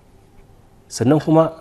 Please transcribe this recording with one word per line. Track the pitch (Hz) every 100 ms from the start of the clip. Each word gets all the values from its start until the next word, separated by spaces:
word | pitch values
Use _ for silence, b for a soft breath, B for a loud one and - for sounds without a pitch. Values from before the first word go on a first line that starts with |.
| _ _ _ - - - _ _ _
Sannan | - 117 151
kuma | 165 160 160 -